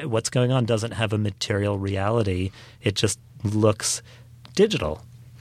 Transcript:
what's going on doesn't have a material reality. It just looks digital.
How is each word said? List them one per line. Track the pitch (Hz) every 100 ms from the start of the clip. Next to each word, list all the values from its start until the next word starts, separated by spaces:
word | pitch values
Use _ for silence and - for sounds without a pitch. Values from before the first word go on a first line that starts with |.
what's | 151 113 -
going | 131 123
on | 131
doesn't | 113 113 113
have | 104 110
a | 107
material | 107 95 - 101 101 101
reality. | 98 98 101 117 98 90 95 - - -
It | 107 98
just | 104 - - -
looks | 104 107 107 101 - - - - - - -
digital. | - 214 170 78 78 - - - -